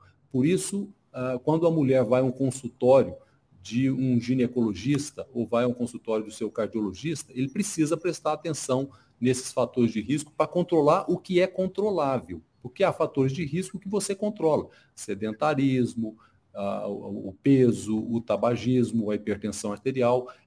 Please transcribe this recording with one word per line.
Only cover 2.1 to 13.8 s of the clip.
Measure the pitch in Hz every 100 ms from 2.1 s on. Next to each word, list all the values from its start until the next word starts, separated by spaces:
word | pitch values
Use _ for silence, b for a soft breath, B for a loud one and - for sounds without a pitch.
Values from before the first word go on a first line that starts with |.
| 127
a |
um | 131
consultório | 123 135 - 117 - 123 135 92 - b b _ _
de | 92 117 131
um | 131 131 120
ginecologista | 120 131 117 123 110 92 120 143 - - -
ou | 120
vai | 107 117
a | 123
um |
consultório | 123 117 113 - 110
do | 107
seu | - 80
cardiologista, | - 107 113 101 87 151 151 -
ele | 127 139
precisa | - 202 - 151 160
prestar | 180 156 156
atenção | 151 165 151 - 127 139 b b _
nesses | 123 123 -
fatores | - 120 127 117
de | 104
risco | 95 147 -
pra | - 151
controlar | 175 175 165 143 180 -
o | 185
que | - 180
é | 185
controlável. | 185 185 185 208 180 139 127 87 85 - _
Porque | 123 -
há | 185
fatores | - 160 143 135
de | 139
risco | 147 165 180
que | 196